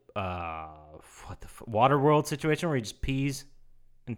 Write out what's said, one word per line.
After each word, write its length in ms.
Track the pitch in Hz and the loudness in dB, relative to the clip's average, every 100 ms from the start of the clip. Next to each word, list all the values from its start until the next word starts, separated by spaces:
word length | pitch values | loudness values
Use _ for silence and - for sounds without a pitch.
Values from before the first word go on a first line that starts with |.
| _ | _
uh, 720 | 104 95 90 85 80 78 78 76 76 - - - | -6 -6 -6 -8 -8 -12 -16 -20 -20 -20 -20 -16
what 140 | 92 | -16
the 60 | - | -16
f-, 160 | - - | -16 -2
Waterworld 580 | 107 127 143 143 151 147 | 4 6 6 6 4 2
situation 420 | 151 156 151 170 | -2 0 0 0
where 80 | 135 | -2
he 60 | |
just 180 | 104 - | -4 -6
pees 420 | - 135 139 135 - - - - - - | -4 -2 -2 -4 -12 -20 -20 -20 -20 -18
in, 100 | - | -12